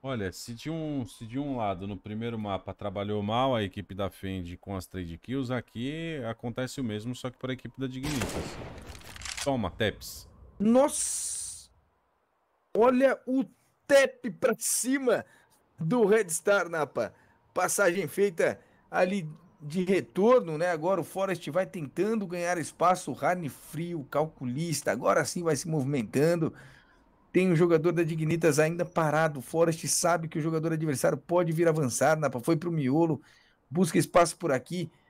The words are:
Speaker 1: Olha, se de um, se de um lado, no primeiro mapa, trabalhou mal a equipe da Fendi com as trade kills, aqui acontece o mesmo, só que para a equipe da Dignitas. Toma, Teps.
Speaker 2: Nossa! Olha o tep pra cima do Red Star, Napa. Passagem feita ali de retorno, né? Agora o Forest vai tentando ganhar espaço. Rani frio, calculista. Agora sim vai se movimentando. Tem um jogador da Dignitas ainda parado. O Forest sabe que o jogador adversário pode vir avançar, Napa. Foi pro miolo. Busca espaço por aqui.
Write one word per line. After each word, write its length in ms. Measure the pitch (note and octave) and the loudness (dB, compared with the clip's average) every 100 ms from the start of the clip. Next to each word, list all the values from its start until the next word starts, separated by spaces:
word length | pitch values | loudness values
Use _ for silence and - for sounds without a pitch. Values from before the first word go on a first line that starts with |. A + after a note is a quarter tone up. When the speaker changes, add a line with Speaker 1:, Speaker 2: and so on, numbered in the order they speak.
Speaker 1:
Olha, 300 | C3+ B2+ F#2+ | -6 -4 -4
se 220 | F2 - | -6 -12
de 160 | A#2 D3+ | -10 -8
um, 340 | E3 D#3 C#3+ | -6 -4 -4
se 220 | B2 - A2+ | -6 -10 -10
de 140 | B2 | -6
um 160 | C#3+ C3 | -4 -2
lado, 300 | G#2+ F#2 G2 | -2 -2 -6
no 100 | G2+ | -8
primeiro 420 | - G#2+ A#2 A2+ | -8 -6 -6 -4
mapa, 340 | G#2 F#2+ - | -4 -4 -6
trabalhou 480 | F#2+ G#2 G2 G2+ G#2 | -8 -6 -4 -2 -2
mal 340 | G2+ A2+ C3+ | 0 0 2
a 80 | B2 | 2
equipe 300 | G2+ G2 F#2 | 0 -4 -12
da 140 | F#2+ G2 | -6 -6
Fendi 480 | - F#2+ F#2+ F2 F2 | -6 -8 -6 -8 -12
com 200 | - F#2+ | -8 -8
as 100 | F2+ | -8
trade 320 | F#2+ F2 E2+ | -10 -8 -10
kills, 340 | - C3 B2 | -8 -6 -4
aqui 720 | B2 - G#2+ B2+ D#3 E3 D#3 A2+ | -6 -6 -10 -8 -8 -8 -8 -8
acontece 500 | A2 B2 A2+ B2+ - | -8 -8 -6 -8 -6
o 40 | |
mesmo, 300 | B2 G#2+ A2+ B2 | -4 -4 -6 -8
só 120 | C3 | -10
que 80 | B2 | -8
para 160 | B2+ | -8
a 20 | |
equipe 240 | B2+ - - | -8 -10 -8
da 100 | C3 | -8
Dignitas. 560 | C3 C#3 C#3+ G2 - - - - - - - - - - - | -6 -6 -4 -4 -6 -8 -12 -14 -14 -18 -18 -18 -16 -12 -6
Toma, 260 | - C3 F#2+ | -2 -2 -2
Teps. 580 | - G#2+ - - - - - - - | 0 -2 -2 -12 -16 -18 -20 -20 -2
Speaker 2:
Nossa! 1080 | G#3 A#3+ D4 - - - - - - - - _ _ _ _ _ _ _ _ _ _ F#3+ | 4 6 4 2 -4 -4 -6 -8 -10 -14 -20 _ _ _ _ _ _ _ _ _ _ 4
Olha 440 | A#3 B3+ C4+ A#3+ - | 4 6 4 2 -2
o 180 | C4 A3+ _ _ _ _ | -2 -2 _ _ _ _
tep 420 | C#4 C4+ - B3 | 4 4 0 -10
pra 240 | E3 C4 A3 | -2 0 0
cima 680 | - - A#3+ C#4 C4 F3+ G#2+ _ _ _ _ _ | -2 -2 0 0 2 0 -2 _ _ _ _ _
do 280 | D#3+ B3 G#3 | 0 4 6
Red 220 | A3 F#3+ | 4 2
Star, 400 | D#3 - G3+ E3+ | -2 2 2 2
Napa. 440 | E3+ C#3+ - G#2+ - _ _ _ | -2 -2 -2 -4 -6 _ _ _
Passagem 540 | - F3+ - G3+ F3 D#3+ | -2 -2 4 2 2 -4
feita 540 | - G3+ E3 F3 G#2+ _ _ _ | 0 0 2 0 0 _ _ _
ali 400 | E3 F#3 G3+ D#3 D3+ - _ | 0 2 0 -6 -12 -20 _
de 220 | D3 E3 | -8 -4
retorno, 760 | F3+ F#3+ B2 - G#3 B3+ F#3 D3+ | 2 2 0 2 6 6 4 -2
né? 140 | F3 | -2
Agora 300 | E3+ D#3+ F#3+ | 0 0 0
o 40 | |
Forest 460 | D3+ F#3 F#3+ E3+ - | -2 -4 -4 -4 -4
vai 160 | D3+ F#3+ | -4 -4
tentando 580 | F#3+ C#3+ - G3 A3+ | -6 -10 -2 0 0
ganhar 320 | G3 F3 F3 F3 | -2 -4 -2 -2
espaço. 560 | C#3 - E3+ F3+ - | -4 2 4 4 0
Rani 360 | B2 C#3+ F3+ D#3+ | -2 0 0 -4
frio, 580 | - - D3 E3+ F3 B2+ | -10 -12 -8 -6 -6 -4
calculista. 840 | C#3+ D#3 - C3 B2 E3+ D3 - | -2 -2 -4 -6 -4 -2 -4 -2
Agora 320 | G2 D#3+ - | 0 2 2
sim 180 | C#3+ - | 2 -2
vai 140 | E3+ D3+ | -2 -2
se 100 | F3 | 0
movimentando. 880 | D#3 C3 C#3+ G#2+ B2+ D3+ F3 D#3 - - - _ _ _ _ _ | -2 0 -2 -2 2 2 2 0 -4 -20 -20 _ _ _ _ _
Tem 180 | - F#3 | 2 4
um 60 | E3 | 4
jogador 360 | F3+ D#3+ D#3+ | 6 4 4
da 100 | E3 | 2
Dignitas 560 | E3 E3 D#3 E3 E3+ C#3 | 0 0 0 2 2 4
ainda 260 | D#3 E3+ | 2 2
parado. 560 | E3+ - D#3+ D3 D#3+ C#3+ | -4 0 2 4 2 -2
O 20 | |
Forest 440 | A#2+ D#3+ E3+ E3 F3 | -6 2 2 2 -2
sabe 400 | - F3 E3+ D#3+ | 0 2 2 0
que 100 | D#3+ | -4
o 40 | |
jogador 300 | D3+ D#3+ D#3+ | -2 -2 -2
adversário 460 | D#3+ D#3 C3 E3 D3 | -2 -2 0 0 0
pode 340 | - F3 E3+ | 0 2 2
vir 160 | D#3+ E3 | 2 2
avançar, 480 | D#3 C3+ A2 C3+ D#3 | 4 0 2 2 2
Napa. 240 | D3 B2 | 0 -2
Foi 160 | A#2 E3 | 0 0
pro 140 | F3 | 0
miolo. 500 | E3 C3 C#3+ E3 D3 - _ _ _ _ | -2 0 2 2 0 -6 _ _ _ _
Busca 280 | D#3 F#3+ F#3 | 0 2 2
espaço 380 | - F3+ E3+ - | 4 4 4 2
por 160 | E3 | 0
aqui. 380 | C3+ - F3 D3+ _ _ | -2 -2 -6 -6 _ _